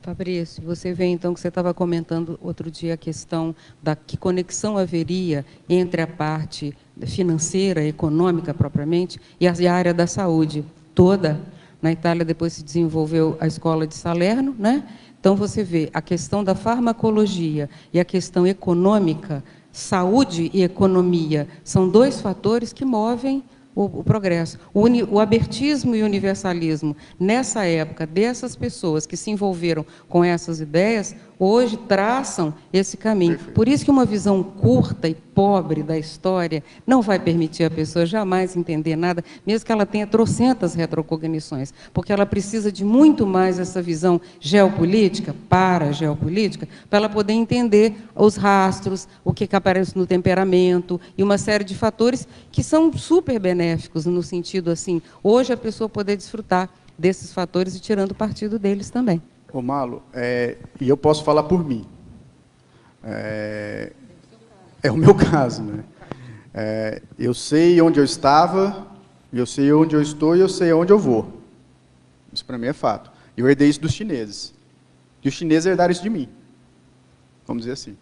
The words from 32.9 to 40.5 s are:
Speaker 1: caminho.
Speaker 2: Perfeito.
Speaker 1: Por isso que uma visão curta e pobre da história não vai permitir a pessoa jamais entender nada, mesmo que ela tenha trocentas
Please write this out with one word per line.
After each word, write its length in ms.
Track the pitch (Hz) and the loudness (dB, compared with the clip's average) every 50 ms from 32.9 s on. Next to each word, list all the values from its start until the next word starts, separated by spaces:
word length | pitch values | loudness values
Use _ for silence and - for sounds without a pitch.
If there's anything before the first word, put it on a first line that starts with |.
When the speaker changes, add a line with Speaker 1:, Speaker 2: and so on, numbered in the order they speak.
| - | -6
Speaker 1:
caminho. 360 | - - 220 220 196 175 170 165 | -6 -2 -2 0 2 2 2 0
Speaker 2:
Perfeito. 180 | - - - - | -2 -6 -2 0
Speaker 1:
Por 120 | - 220 | 2 4
isso 180 | 240 285 285 - | 4 2 0 2
que 60 | - | 4
uma 140 | 277 269 247 | 4 4 4
visão 380 | 220 208 202 170 202 196 190 175 | 2 0 -2 0 2 2 2 0
curta 640 | - - - - 226 254 254 - - - - - 165 | -4 -6 0 2 4 4 4 2 0 -2 -4 -4 -4
e 60 | 160 | -4
pobre 680 | - _ - _ 196 196 202 202 190 165 151 156 151 | -6 _ -2 _ 2 4 4 4 2 0 -2 -4 -4
da 160 | 151 151 160 160 | -2 -4 -4 -4
história 640 | 156 - - - - 185 190 180 170 165 156 151 - - - - _ | -6 -8 -14 -6 -4 -2 0 0 -2 -2 -4 -8 -8 -10 -20 -12 _
não 160 | - 262 262 | 2 2 2
vai 160 | 220 208 202 180 | 4 2 0 0
permitir 460 | - 180 165 170 165 156 160 - 170 | 2 0 0 0 0 -2 0 0 0
a 60 | 160 | 0
pessoa 360 | 165 160 156 151 - 175 170 | 0 -2 -4 -2 0 0 0
jamais 480 | 165 185 220 208 185 185 185 185 180 185 | 0 0 -2 -2 0 0 0 0 -2 -2
entender 400 | 175 170 - 160 151 156 165 160 | -4 -4 -2 -4 -2 -2 -2 -2
nada, 300 | 156 170 180 175 170 170 - - - _ | 0 0 -2 -2 -4 -6 -10 -18 -10 _
mesmo 220 | 196 214 226 - | -2 -2 -2 0
que 60 | - | -2
ela 140 | 226 214 202 | 0 0 0
tenha 200 | 202 - 214 208 | 0 -2 -4 -4
trocentas 680 | 208 - 220 226 - 143 - 233 254 | 0 2 2 2 2 2 2 2 2